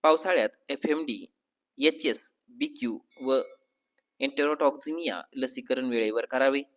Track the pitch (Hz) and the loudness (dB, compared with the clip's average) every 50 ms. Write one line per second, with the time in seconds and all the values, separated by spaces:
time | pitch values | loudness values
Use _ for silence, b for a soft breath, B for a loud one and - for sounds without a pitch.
0 | - 156 156 160 160 190 180 156 110 107 - _ _ - 143 139 - - 151 151 | 6 6 4 4 4 0 2 2 2 0 -2 _ _ -10 -10 -4 0 0 0 0
1 | 160 143 113 95 92 - _ _ _ _ _ _ _ _ _ - 135 156 156 - | 0 -6 -6 -8 -8 -16 _ _ _ _ _ _ _ _ _ 2 2 2 2 2
2 | - 151 110 - - - _ _ _ _ 123 120 143 156 147 - 127 117 110 - | -2 -2 -2 -2 -6 -16 _ _ _ _ -8 -6 -6 -6 -6 -6 -6 -6 -6 -6
3 | _ _ _ - 131 131 135 131 - - - _ _ _ _ _ _ _ _ _ | _ _ _ -8 -2 0 0 0 0 -2 -10 _ _ _ _ _ _ _ _ _
4 | _ _ _ _ 131 139 139 143 143 147 151 147 170 139 143 160 - - 156 165 | _ _ _ _ -6 -4 -2 0 0 0 2 2 2 2 2 0 -8 -6 -6 -4
5 | 170 147 98 87 76 _ _ 135 131 127 131 131 123 - 131 131 131 127 120 117 | -4 -4 -4 -6 -10 _ _ -6 -6 -6 -6 -10 -4 -4 -2 -2 -2 -2 0 2
6 | 113 110 110 117 117 - - 127 135 135 135 139 143 _ _ | 0 2 0 -2 -4 -2 0 2 2 2 2 0 -4 _ _